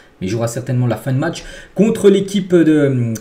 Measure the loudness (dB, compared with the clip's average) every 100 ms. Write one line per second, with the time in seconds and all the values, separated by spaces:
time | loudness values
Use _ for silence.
0 | -20 -10 -6 -4 -4 -6 -4 -2 -2 -2
1 | -4 -2 -2 -6 -12 -20 -6 0 0 2
2 | 4 4 2 -4 2 4 4 4 2 0
3 | -2 -4